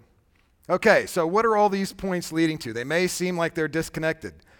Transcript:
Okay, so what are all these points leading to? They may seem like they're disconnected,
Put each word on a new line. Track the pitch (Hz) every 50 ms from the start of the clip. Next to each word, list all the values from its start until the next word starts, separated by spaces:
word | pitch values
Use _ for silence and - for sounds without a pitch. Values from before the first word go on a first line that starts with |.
| _ _ _ _ _ _ _ _ _ _ _ _ _ -
Okay, | 175 180 - 220 190 139 110 -
so | - 180 165
what | 165 180 214 226
are | 226 220 208
all | 208 208
these | 190 196 196 185 -
points | - - 196 180 175 175 -
leading | 160 160 165 160 156 151
to? | - 117
They | 110 117 123
may | 135 156 175 185 180
seem | - - 180 180 185
like | 170 170 156 -
they're | 170 156 156
disconnected, | 143 165 156 - - 160 160 160 156 - - 95 78 - - _ _ _